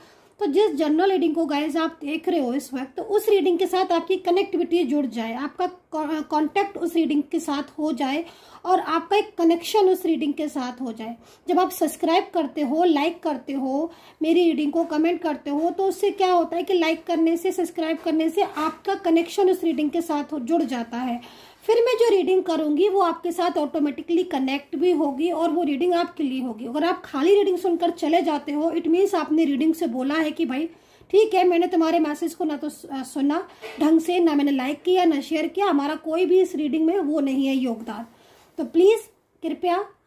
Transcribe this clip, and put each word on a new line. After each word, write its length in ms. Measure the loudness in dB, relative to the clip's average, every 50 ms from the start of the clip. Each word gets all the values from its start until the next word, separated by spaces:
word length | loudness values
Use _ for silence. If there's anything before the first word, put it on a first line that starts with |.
| -12 -20 -20 _ _ _ _ -4
तो 80 | -4
जिस 280 | 0 2 2 2 2 2
जनरल 360 | 0 0 2 2 2 4 2
रीडिंग 240 | 2 2 2 0 0
को 100 | 0 -2
गाइस 300 | 0 -2 -2 -2 -2 -2
आप 240 | -2 -2 -2 -4 -8 -8
देख 260 | -8 -8 -4 -2 0
रहे 100 | 0 0
हो 140 | 0 0 -2
इस 200 | -4 -6 -6 -8
वक्त, 200 | -10 -10 -8 -10
तो 60 | -10 -4
उस 260 | 0 0 0 2 4
रीडिंग 300 | 4 4 4 2 2 2
के 80 | 0
साथ 240 | 0 0 0 2 2
आपकी 260 | 0 0 0 0 -2
कनेक्टिविटी 680 | -2 0 0 2 2 0 0 -2 -2 -2 0 0 0 0
जुड़ 220 | 0 0 0 -2
जाए, 280 | -2 -4 -6 -6 -6 -6
आपका 340 | -6 -8 -8 -4 -4 -4
कॉ-, 560 | -4 -6 -10 _ _ -6 -6 -4 -4 -4 -6 -4
कॉन्टैक्ट 540 | -2 0 0 0 0 0 -2 -2 -2 -4
उस 180 | -6 -6 -2 0
रीडिंग 280 | 0 0 2 0 0 -2
के 160 | -2 -4 -6
साथ 400 | -4 -4 -4 -4 -6 -8 -6 -4
हो 120 | -4 -4
जाए 340 | -2 -2 -2 -2 -2 -4 -6 -8 -12 -20 -20 -20 -20 -8 -2
और 140 | 0 0 0
आपका 380 | 0 0 -2 -2 0 0 0
एक 180 | 0 0 0 -2
कनेक्शन 420 | 2 2 4 2 2 0 0 2 4
उस 260 | 4 4 4 2 0
रीडिंग 280 | 0 0 0 -2 -2 -2
के 140 | -4 -6
साथ 340 | -6 -4 -6 -6 -6 -8 -8
हो 100 | -8 -8
जाए। 260 | -8 -8 -10 -12 -12 -14 -18 -20 -20 _ _
जब 120 | 0 2 2
आप 120 | 2 0
सब्सक्राइब 560 | 0 -2 -2 -2 -2 -2 0 2 2 2 0 0 -2
करते 280 | -2 -2 -2 -2 -4
हो, 220 | -2 0 2 2 4
लाइक 400 | 4 4 2 0 -2 -2 -4 -4
करते 300 | -6 -6 -6 -6 -8 -6
हो 380 | -4 -4 -2 -2 -2 -4 -6 -8 -14 -20 -20 -8 -2
मेरी 220 | 0 2 4 4 4
रीडिंग 280 | 4 2 0 0 0
को, 120 | 0 0 -2
कमेंट 380 | 0 0 0 0 0 0 -2
करते 280 | -2 -4 -4 -4 -6 -4
हो, 200 | -2 -2 -2 -2
तो 160 | 0 0 -2
उससे 260 | -2 0 0 -2 -2
क्या 200 | 0 0 2 2
होता 240 | 4 2 2 0 -2
है 80 | -4 -2
कि 100 | 0 0
लाइक 300 | 2 2 0 0 -2 -4
करने 340 | -2 0 2 2 2 2
से, 140 | 0 -2 -2
सब्सक्राइब 460 | -2 -2 -4 -4 -4 -4 -4 -2 -4
करने 320 | -4 -2 -2 0 0 0 0
से 120 | 0 0
आपका 540 | 0 0 -2 -4 -4 -4 -6 -6 -4 -4 -4
कनेक्शन 540 | -2 0 2 2 2 2 0 0 2 2 2
उस 140 | 2 2 0
रीडिंग 260 | -2 -2 0 -2 -2
के 120 | -2 -2
साथ 320 | -2 -2 -4 -4 -4 -6 -8
हो, 60 | -8
जुड़ 240 | -2 0 0 0 0
जाता 340 | -2 -4 -6 -6 -6 -8
है। 540 | -6 -4 -4 -6 -6 -8 -14 -20 -20 -20 -20 -20 _ 0
फिर 100 | 2 2
मैं 180 | 4 4 2 2
जो 220 | 4 4 4 4
रीडिंग 280 | 4 4 2 2 2 2
करूँगी 460 | 0 -2 0 0 0 2 2 2 2
वो 100 | 2 2
आपके 320 | 2 2 0 -2 -6 -6
साथ 260 | -4 -2 -2 0 0
ऑटोमेटिकली 680 | -2 -2 -2 -2 -2 -2 -2 -2 -6 -4 -2 0 0 0
कनेक्ट 520 | -2 -2 -2 -2 -2 -2 -4 -6 -8 -4
भी 160 | 0 2 2
होगी 400 | 2 2 0 0 -2 -2 -2 -2
और 200 | 0 0 0 0
वो 120 | 0 0 0
रीडिंग 300 | 0 0 0 0 2 2
आपके 300 | 0 0 -2 -4 -4 -4
लिए 180 | -4 -4 -4
होगी। 240 | -6 -6 -8 -10 -10
अगर 180 | -6 -4 0 0
आप 180 | 0 0 -2 -6
खाली 300 | -8 -4 0 2 4 4
रीडिंग 220 | 4 4 2 0
सुनकर 320 | 0 0 -2 0 0 0 -2
चले 320 | -2 -2 0 0 2 2
जाते 300 | 2 0 -2 -2 -4 -4
हो, 200 | -4 -2 -2 -2
it 120 | -2 -2 0
means 320 | 0 2 2 2 2 0
आपने 300 | -2 -2 0 2 2 2
रीडिंग 280 | 2 0 2 2 0 0
से 140 | 0 -2
बोला 280 | -4 -2 -2 -2 -2 0
है 160 | 0 -2 -2
कि 140 | -2 -2 -4
भाई 200 | -2 -2 -4 -6 -6 -10 -16 _ _ _ _ -6 2
ठीक 220 | 4 4 4 4 4
है, 140 | 2 4
मैंने 200 | 4 4 2 2
तुम्हारे 320 | 2 2 2 2 2 2 2
मैसेज 340 | 0 0 -2 -4 -6 -6 -4
को 100 | -4 -4
ना 140 | -4 -4
तो 120 | -6 -6 -8
सु-, 220 | -10 -12 -12 -10
अ, 120 | -10 -10 -10
सुना 440 | -8 -4 -2 0 0 0 -2 -4 -8 -14 -18 -18 -14 -4 0
ढंग 200 | 2 4 4 4
से, 200 | 4 2 2 2
ना 160 | 2 4 4
मैंने 160 | 2 2 2
लाइक 300 | 0 0 -2 -4 -6 -2 0
किया, 220 | 2 2 4 4
ना 160 | 4 2 0
शेयर 260 | -2 -2 -2 -2 -2
किया, 180 | -2 -2 0 0
हमारा 300 | 2 2 2 0 -2 -4
कोई 300 | -6 -6 -4 -2 0 2
भी 160 | 4 4 4
इस 140 | 4 2 0
रीडिंग 300 | -4 -2 -2 0 2 2
में 140 | 2 2 0
वो 200 | 0 0 0 0
नहीं 280 | 0 0 0 0 0
है 80 | 0 0
योगदान। 500 | 0 -2 -2 -4 -6 -8 -10 -12 -12 -14 -16 _ _ _ _ _ _ _ _ _
तो 60 | -8 -8
प्लीज 360 | 0 4 6 6 6 6 4 0 -8 _ _ _ _ _ _ -8
कृपया 420 | -8 -6 -4 -2 -2 -2 -2 -4 -6 -12 _ _